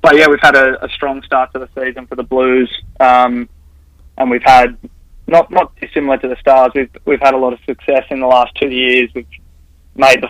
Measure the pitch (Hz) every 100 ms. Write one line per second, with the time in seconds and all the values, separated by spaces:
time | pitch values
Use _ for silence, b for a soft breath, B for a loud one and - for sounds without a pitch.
0 | 165 147 156 143 151 139 131 131 143 -
1 | 143 135 - 135 127 131 127 - 131 127
2 | 123 127 120 131 131 127 123 - - -
3 | 131 127 123 123 120 _ _ _ _ _
4 | - - 131 123 - 131 123 123 - -
5 | _ - - 165 - - - _ 123 -
6 | 143 131 131 123 - 131 127 139 127 -
7 | - 139 139 131 131 123 - 123 - 135
8 | - 139 131 127 120 - 143 127 127 127
9 | 120 131 117 - - _ _ _ _ -
10 | 135 127